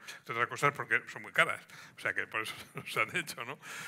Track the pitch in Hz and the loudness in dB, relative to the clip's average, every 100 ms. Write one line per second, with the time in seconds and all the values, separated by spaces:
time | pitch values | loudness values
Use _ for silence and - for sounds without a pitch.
0 | - - - 117 117 120 143 135 113 117 | -2 -14 -4 0 0 4 4 4 2 2
1 | - 120 104 - 160 - - - - - | 2 -12 -2 4 4 4 -6 -18 -18 -4
2 | 110 101 104 113 110 - - - - 123 | -2 0 0 -2 -2 -6 -10 -10 -4 2
3 | 110 180 165 - 120 147 - - | 2 0 -4 -6 -8 -8 -8 -8